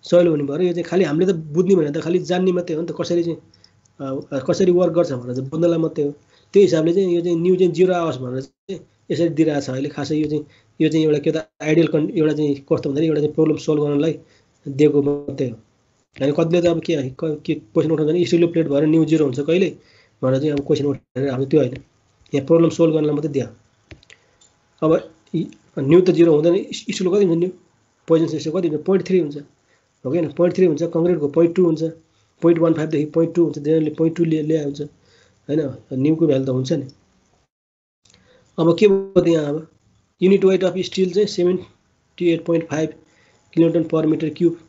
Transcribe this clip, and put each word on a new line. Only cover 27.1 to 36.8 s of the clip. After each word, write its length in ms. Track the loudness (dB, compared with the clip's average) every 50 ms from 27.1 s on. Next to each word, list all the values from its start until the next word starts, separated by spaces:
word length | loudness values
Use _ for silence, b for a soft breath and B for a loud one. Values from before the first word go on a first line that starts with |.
| 2
कति 120 | 2 2
हुन्छ 140 | 2 2 0
न्यु, 80 | -2 -4 -6 -12 _ _ _ _ _ _ _ _ _
poison 200 | 2 2 2 2
स्ट्रेस 200 | 0 -2 -6 -6 -4 -4
कति 140 | -2 -2 -2
हुन्छ, 140 | -4 -4 -2
पोइन्ट 200 | 0 0 0 0
थ्री 140 | 2 0 0
हुन्छ, 180 | 0 0 -6
हो 720 | -12 -16 _ _ _ _ _ _ _ _ _ _ _ _ -4
कि 60 | -2
होइन? 140 | -2 -2 -4 -2
पोइन्ट 220 | 0 0 0 2
थ्री 100 | 2 2
हुन्छ, 180 | 2 2 0 -4
कङ्क्रिटको 440 | -4 -2 0 0 0 0 0 -2 -2
पोइन्ट 260 | 2 2 2 2 2
टू 100 | 2 2
हुन्छ, 180 | 2 2 0 -4 -6 -8 -10 _ _ _ _ _ _ _ _
पोइन्ट 180 | 2 2 2 4
वान 140 | 2 0 0
फाइभदेखि 320 | 0 -2 -2 -2 -2 -4 -2 0
पोइन्ट 220 | 0 -2 0 2
टू 80 | 0 0
हुन्छ, 160 | 0 0 -6
जेनरली 300 | -2 0 0 0 0 -2 -2 -2
पोइन्ट 160 | -2 -2 0
टू 60 | 0 0
ले-, 180 | 0 0 -2
ल्याए 220 | 0 -2 -2 -2 -2
हुन्छ, 180 | -4 -8 -8
होइन? 920 | -12 -12 _ _ _ _ _ _ _ _ _ _ _ -4 -4 -2 -2 -4 -8 -12 -14 _ -4
न्युको 340 | -2 0 0 2 2 2
भ्यालु 180 | 2 2 0 0
त 40 | -2
हुन्छ 240 | -2 -4 -2 -2 -4
नि। 140 | -4